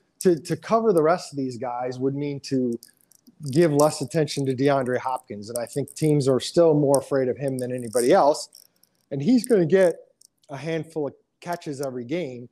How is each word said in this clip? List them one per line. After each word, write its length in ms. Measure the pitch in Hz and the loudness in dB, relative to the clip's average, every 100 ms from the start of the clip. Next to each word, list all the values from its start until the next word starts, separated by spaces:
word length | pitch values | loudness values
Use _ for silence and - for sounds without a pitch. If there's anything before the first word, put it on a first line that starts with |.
| _ _ | _ _
to, 180 | 190 170 | 0 0
to 180 | - 160 | -2 -8
cover 360 | - 220 226 | -2 0 4
the 100 | 170 | 4
rest 300 | 151 175 - | 4 0 -4
of 40 | 139 | -8
these 220 | 131 120 | -6 -6
guys 400 | 123 123 127 127 | -8 -6 -8 -4
would 160 | 135 | -4
mean 240 | 139 147 139 | -2 -6 -8
to 400 | - 135 123 117 - _ _ _ _ _ 147 | -4 -2 -2 -4 -10 _ _ _ _ _ -2
give 220 | 131 170 | 2 4
less 280 | 143 151 - | 4 2 2
attention 460 | 135 165 147 - 135 | -4 -2 -2 -2 -4
to 80 | |
DeAndre 440 | 127 139 139 123 123 | 2 2 2 0 -2
Hopkins. 520 | 131 127 - 104 104 | -4 -8 -8 -14 -8
And 80 | 117 | -6
I 80 | 117 | -6
think 280 | 143 135 | -6 -6
teams 340 | - 156 147 135 | -2 2 2 4
are 100 | 127 | 2
still 360 | - - 170 | 2 4 4
more 240 | 147 139 135 | 4 4 2
afraid 300 | - 139 127 | 0 -2 -2
of 80 | 117 | -4
him 220 | 139 127 | -6 -6
than 160 | 123 | -6
anybody 380 | 127 120 120 120 | -8 -4 0 4
else. 360 | 190 143 151 - _ _ _ _ _ _ | 4 4 2 -6 _ _ _ _ _ _
And 100 | 139 | -4
he's 240 | 143 247 - | 2 2 4
gonna 200 | 220 160 | 2 4
get 300 | 190 185 - - _ _ _ _ | 4 4 0 -12 _ _ _ _
a 80 | 139 | -12
handful 520 | 156 160 160 160 139 | -8 -8 -6 -6 -8
of 60 | - _ _ | -8 _ _
catches 400 | 180 170 165 135 | -10 -10 -8 -8
every 240 | 139 127 | -8 -8
game. 440 | 117 170 151 123 123 | -6 -6 -6 -10 -18